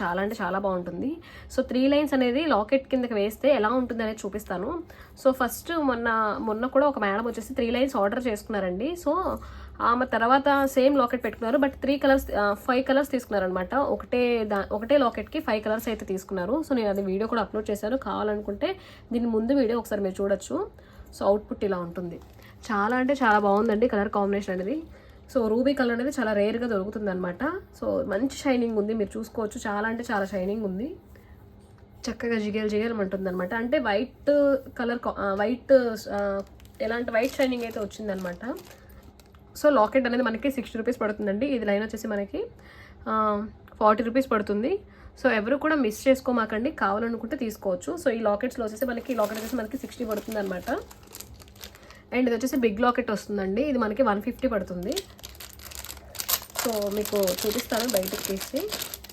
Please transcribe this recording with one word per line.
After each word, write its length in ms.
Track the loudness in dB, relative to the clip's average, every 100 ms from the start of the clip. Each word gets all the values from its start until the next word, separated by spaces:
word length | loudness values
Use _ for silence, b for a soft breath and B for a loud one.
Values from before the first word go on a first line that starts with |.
చాలా 200 | -2 -2
అంటే 140 | -2 -2
చాలా 180 | -2 -2
బాగుంటుంది. 580 | 0 -2 -4 -6 -6 -6 B B B -4
So, 60 |
త్రీ 260 | 0 2 4
లైన్స్ 260 | 4 4
అనేది 320 | 2 2 2 2
లాకెట్ 420 | 2 4 0 2
కిందకి 260 | -2 0
వేస్తే 360 | 0 0 2 4
ఎలా 200 | 4 4
ఉంటుంది 340 | 2 0 -2
అనేది 160 | -2 -4 -6
చూపిస్తాను. 580 | -8 -6 -4 -4 -6 -10 B B 2
So, 80 | 2
ఫస్ట్ 400 | 4 0 -2 -4 0
మొన్న, 580 | 2 2 2 2 2 0
మొన్న 260 | -2 -2 2
కూడా 200 | 4 4
ఒక 120 | 2
మేడం 260 | 0 0 -2
వచ్చేసి 280 | -4 -6
త్రీ 180 | -2 0
లైన్స్ 240 | 2 2 2
ఆర్డర్ 320 | 2 2 -2
చేసుకున్నారండి. 720 | -4 -4 -2 -2 -2 -4 -2 0
So, 300 | 0 0 -4 B B B -2
ఆమె 240 | 2 2 2
తర్వాత 600 | 2 4 4 6 4 4
సేమ్ 320 | 4 6 6
లాకెట్ 260 | 4 0
పెట్టుకున్నారు, 340 | -4 -4 0 2
but 120 | 2
త్రీ 280 | 0 0 2
కలర్స్, 340 | 4 4 2
ఆ, 220 | 0 2
ఫైవ్ 300 | 0 0 0
కలర్స్ 280 | 4 2 2
తీసుకున్నారనమాట. 640 | -2 -2 0 0 -2 -2 0
ఒకటే 680 | 0 -2 -2 0 2 2
దా-, 240 | 0 -2 -2
ఒకటే 260 | -4 2 4
లాకెట్కి 420 | 4 0 -6 -6
ఫైవ్ 240 | -2 -2
కలర్స్ 240 | 0 -2 -2
అయితే 180 | -6 -4
తీసుకున్నారు. 580 | -6 -4 -4 -2 -2 0
So, 40 |
నేను 160 | 0 2
అది 120 | 0
వీడియో 260 | 0 0 0
కూడా 140 | 0
అప్‌లోడ్ 280 | -2 -4 -4
చేశాను, 260 | -4 -2 -2
కావాలనుకుంటే 800 | -2 -2 -2 -2 -4 -4 -4 -4 B B B
దీని 120 | -2 0
ముందు 280 | 0 2
వీడియో 240 | 4 4 0
ఒకసారి 240 | -2 -2
మీరు 220 | -2 -2
చూడొచ్చు. 460 | 0 0 -2 -6 -6 -10 B B B -2
So, 60 |
అవుట్‌పుట్ 400 | 2 2 0 -4
ఇలా 160 | -2 -2
ఉంటుంది. 400 | -4 -6 -8 -10 -16 B B -18 -4
చాలా 260 | 0 2 2
అంటే 160 | 2
చాలా 260 | 4 6 6
బాగుందండి 480 | 6 4 4 4 4
కలర్ 220 | 2 2
కాంబినేషన్ 440 | 2 2 0 -2
అనేది. 300 | -4 -2 -4 -6 B B B -4
So, 140 | 0 2
రూబీ 260 | 4 2
కలర్ 180 | 2 2
అనేది 180 | 0 -2
చాలా 240 | -2 0
రేర్‌గా 340 | 2 2 0 -2
దొరుకుతుందన్నమాట. 760 | -2 -2 -4 -4 -2 -4 -4 -4
So, 580 | -4 -10 -8 -2 -2 0
మంచి 320 | 0 -2 -2
షైనింగ్ 400 | 0 2 2 0
ఉంది, 160 | 0
మీరు 260 | 0 -2 -4
చూసుకోవచ్చు. 420 | -8 -6 -6 -6 -4
చాలా 200 | -2 -2
అంటే 160 | -4 -2
చాలా 140 | -2 -2
షైనింగ్ 400 | -2 -2 -2 -4
ఉంది, 300 | -4 -6 -10 -16 B B B B -20 -20 -20 -20 -10 -8
చక్కగా 300 | -6 -2 0
జిగేల్ 300 | 0 -2 0
జిగేల్ 240 | 0 0
అంటుందన్నమాట. 600 | -2 -2 -2 -2 -2 -2
అంటే 260 | -2 0 0
వైట్ 520 | 2 0 0 -2 2 4 6 2 -2 -4
కలర్ 220 | -4 -2
కా-, 160 | -4 -4
ఆ, 140 | -2
వైట్, 400 | 0 0 -2 6 6 6 -2 -6
ఆ, 300 | -4 -2 -2 -6 -16 -20 -8
ఎలాంటి 300 | -4 -2 0
వైట్ 220 | 0 0
షైనింగ్ 300 | 2 0 0
అయితే 160 | -4 -4
వచ్చిందనమాట. 640 | -6 -6 -6 -4 -6 -8 -8 -8 -12 B B B B -20 -20 -20 -20 2
So, 140 | 4
లాకెట్ 360 | 6 6 4 2
అనేది 180 | 2
మనకి 280 | 0 0 -2
సిక్స్టీ 260 | -2 -6 -4
రూపీస్ 240 | -4 -2
పడుతుందండి. 440 | -2 -2 -2 -2 0
ఇది 200 | 0 0
లైన్ 180 | 0
వచ్చేసి 240 | -2 -6 -4
మనకి, 380 | -4 -4 -6 -8 -10 B B B B -4
ఆ, 380 | 0 2 0 -4 -12 -20 4
ఫార్టీ 240 | 6 6
రూపీస్ 280 | 4 0 2
పడుతుంది. 480 | 0 2 0 0 -2 -6 B B -2
So, 80 | 2
ఎవరు 240 | 2 2 0
కూడా 200 | 2 2
మిస్ 320 | 0 2 4
చేసుకోమాకండి, 640 | 4 4 0 0 -2 -2
కావాలనుకుంటే 640 | 0 0 0 -2 -4 -6 -4
తీసుకోవచ్చు. 600 | -4 -4 -4 -2 -4 -2
So, 140 | -2
ఈ 100 | 0
లాకెట్స్లో 460 | 2 0 -2 -4 -6
వచ్చేసి 200 | -4 -4
మనకి, 280 | -4 -4
ఈ 20 | 0
లాకెట్ 240 | 0 -2
వచ్చేసి 160 | -4 -4
మనకి 220 | -4 -8
సిక్స్టీ 280 | -10 -8 -4
పడుతుందన్నమాట. 760 | -4 -4 -4 -4 -4 -4 -6 -6 -18 -20 -18 -18 -18 -20 -20 -20 B B B B
And 220 | 0 2
ఇది 80 | 2
వచ్చేసి 220 | 0 2
బిగ్ 220 | 0 4
లాకెట్ 320 | 2 2 -2
వస్తుందండి, 500 | -4 -4 -4 -2 0
ఇది 160 | 0 0
మనకి 260 | 0 2
వన్ 180 | 2 2
ఫిఫ్టీ 260 | -2 -2 0
పడుతుంది. 440 | 0 -2 -6 -4 -4 -6 -16 -20 -16 -18 -16 -16 -14 -14 -16 -16 -12 -4 -4 -4 -6
So, 260 | -2 -2 -2 -2
మీకు 220 | 0 2
చూపిస్తాను 720 | 2 0 -2 -2 -2 -2 0
బయటకు 340 | 0 -2 -6 -6
తీసి. 420 | -6 -4 -6 -6 -8 -10 -12 -16